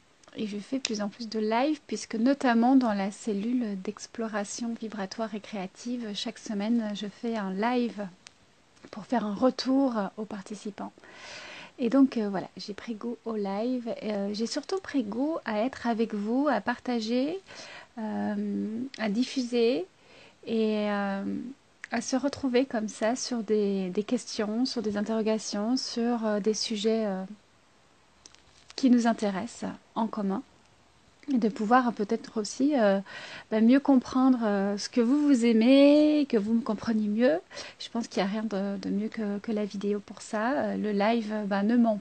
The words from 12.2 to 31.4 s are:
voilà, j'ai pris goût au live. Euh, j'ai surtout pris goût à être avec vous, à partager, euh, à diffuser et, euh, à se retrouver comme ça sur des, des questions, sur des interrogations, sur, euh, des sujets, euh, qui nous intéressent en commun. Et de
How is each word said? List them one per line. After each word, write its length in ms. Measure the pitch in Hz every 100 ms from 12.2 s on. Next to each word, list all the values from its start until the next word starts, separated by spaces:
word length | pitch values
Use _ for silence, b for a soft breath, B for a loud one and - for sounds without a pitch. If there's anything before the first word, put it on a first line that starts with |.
| 202
voilà, 200 | 190 143 -
j'ai 180 | 196
pris 200 | 196 -
goût 220 | 214 233 240
au 120 | 226 220
live. 580 | 196 196 240 254 226 226
Euh, 280 | 214 202 202
j'ai 140 | 208 226
surtout 340 | 294 - 381
pris 240 | - 285
goût 320 | 214 220 294 330
à 160 | - 214
être 260 | 247 - 240
avec 260 | 220 226
vous, 360 | 214 208 254 302
à 100 | 214
partager, 760 | 220 247 - 240 220 247 285 381 - B B B B -
euh, 840 | 214 208 208 208 208 202 202 226 262 -
à 100 | 214
diffuser 800 | 202 254 269 240 240 226 294 370 B B B B B
et, 460 | - 226 220 214 208
euh, 320 | 202 202 196 196 196 240 - _ - -
à 80 | 233
se 160 | - 254
retrouver 480 | 277 - 269 240
comme 240 | 262 233 208
ça 260 | - 220
sur 300 | 254 - 240
des, 460 | 208 214 202 190 185
des 120 | 185
questions, 640 | 208 247 - - 208 220
sur 180 | 262 240
des 140 | 214 208
interrogations, 800 | 214 226 220 220 - 208 214 262
sur, 500 | - 240 233 240 220
euh, 140 | 208
des 140 | 208
sujets, 520 | 214 - 208 220 226 214
euh, 160 | 190 190 214 _ _ _ _ _ _ _ _ - - _ _ -
qui 160 | - 262
nous 160 | 240 226
intéressent 640 | 220 202 190 233 - 196 - _
en 140 | - 226
commun. 340 | - 196 196 - _ _ _ _ _ _ _ -
Et 60 |
de 140 | 254